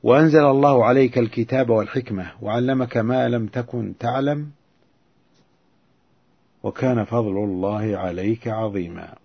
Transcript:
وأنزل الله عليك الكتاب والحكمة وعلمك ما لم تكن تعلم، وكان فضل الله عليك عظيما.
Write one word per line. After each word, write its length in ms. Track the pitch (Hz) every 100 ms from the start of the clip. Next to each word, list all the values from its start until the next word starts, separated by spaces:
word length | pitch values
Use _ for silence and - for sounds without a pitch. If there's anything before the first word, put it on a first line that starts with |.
وأنزل 420 | 110 131 160 156
الله 400 | 143 139 143 135
عليك 340 | 113 131 127 127
الكتاب 520 | 113 - 117 131 123
والحكمة 600 | 110 104 - - 101 90 -
وعلمك 540 | 107 117 127 131 123 120
ما 320 | 110 127 120
لم 180 | 120 107
تكن 480 | 123 120 123 101 95
تعلم، 500 | 120 127 139 147 151 - _ _ _ _ _ _ _ _ _ _ _ _ _ _ _ _ _ _ _ _
وكان 420 | 104 - 131 117
فضل 320 | 101 117 107 98
الله 600 | 104 92 98 107 107 95
عليك 520 | 92 87 98 113 117
عظيما. 680 | 110 110 101 85 85 - -